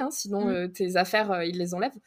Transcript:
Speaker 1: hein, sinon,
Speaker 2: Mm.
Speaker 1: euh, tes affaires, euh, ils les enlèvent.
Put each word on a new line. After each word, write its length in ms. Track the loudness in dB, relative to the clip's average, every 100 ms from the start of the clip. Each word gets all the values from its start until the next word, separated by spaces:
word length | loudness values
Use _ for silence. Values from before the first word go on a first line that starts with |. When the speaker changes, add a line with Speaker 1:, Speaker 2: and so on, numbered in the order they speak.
Speaker 1:
hein, 80 | -2
sinon, 360 | -4 -4 0 0
Speaker 2:
Mm. 20 |
Speaker 1:
euh, 200 | 0 -2
tes 280 | -2 0 2
affaires, 340 | 4 2 2
euh, 120 | 0
ils 140 | 0 -2
les 160 | -2
enlèvent. 180 | -2 -2 -4